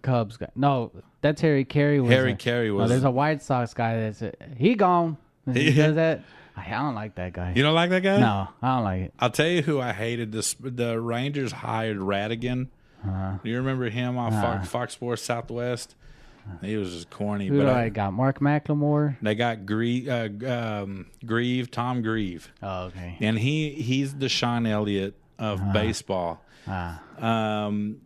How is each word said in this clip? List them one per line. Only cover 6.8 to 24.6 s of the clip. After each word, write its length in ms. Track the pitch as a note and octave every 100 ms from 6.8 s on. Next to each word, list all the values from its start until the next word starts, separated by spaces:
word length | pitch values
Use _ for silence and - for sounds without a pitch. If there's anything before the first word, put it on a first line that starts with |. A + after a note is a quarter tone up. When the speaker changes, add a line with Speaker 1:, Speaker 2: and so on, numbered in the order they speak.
| C#3+ A2+
Speaker 1:
like 200 | G#2+ F#2
that 180 | F2+
guy. 200 | F2 F2+ F#2
Speaker 2:
You 60 |
don't 120 | C#3+ D#3+
like 160 | F3
that 100 | F#3
guy? 180 | F#3+ G3
Speaker 1:
No, 280 | B2 G2+ F#2+ -
I 120 | B2 B2+
don't 80 |
like 180 | G#2+ F#2
it. 100 | F#2 -
Speaker 2:
I'll 100 | B2
tell 180 | A#2+ D#3
you 140 | F3
who 180 | D3 D3
I 140 | B2
hated. 380 | G2 A2+ A#2+ A2+
This, 240 | A2 G#2 -
the 400 | C3 B2 A#2 A2+
Rangers 520 | A#2 A#2 C3+ C#3+ B2+
hired 460 | - - A2+ A2+ G#2
Radigan. 720 | F#2+ G2 G#2 A#2 B2 B2+ B2+ - _ - G2
Speaker 1:
Uh-huh. 320 | F#2+ F#2+ F#2+
Speaker 2:
Do 60 | G#2+
you 80 | A#2+
remember 320 | C3 C3 B2
him 280 | A2+ B2 B2
on 140 | A#2
Fo-, 60 | A2
Speaker 1:
Uh-uh. 260 | A#2 G#2
Speaker 2:
Fox 300 | F2+ A#2+ A#2+
Sports 280 | - A#2+ A#2
Southwest? 720 | - A#2+ - A#2 B2 A#2+ - - - - - - G#2 F2
He 120 | F#2 G#2+
was 160 | F#2+
just 180 | F2 E2
corny. 360 | - G#2 G#2 F#2+
Speaker 1:
Who 120 | C#3+
Speaker 2:
but 40 | C#3
Speaker 1:
do 40 |
Speaker 2:
I 140 | B2+
Speaker 1:
I 60 | A#2
got? 240 | A2 G2
Mark 260 | G2 C3 C#3
McLemore? 760 | C#3+ D3 D3 D3 D3 D3 D3 C3
Speaker 2:
They 140 | G#2 G#2+
got 320 | A#2+ A2+ G2
Gre-, 420 | G#2+ A#2 B2 B2+
uh, 720 | B2 A2+ G#2 B2+ A#2+ A2+ G#2
um, 220 | G2 G2 F2 -
Grieve, 460 | A#2+ A2+ B2 B2+ B2
Tom 320 | - A#2+ B2+
Grieve. 500 | A2 A2 G2+ E2+ - -
Speaker 1:
Oh, 220 | G2+ F#2 F#2
okay. 300 | F2+ F2 F2+
Speaker 2:
And 160 | G#2 A2+
he, 320 | A#2+ D3+ D3+
he's 460 | C#3+ A#2 C3 C#3 C#3
the 120 | C3+
Sean 380 | - A#2+ A#2+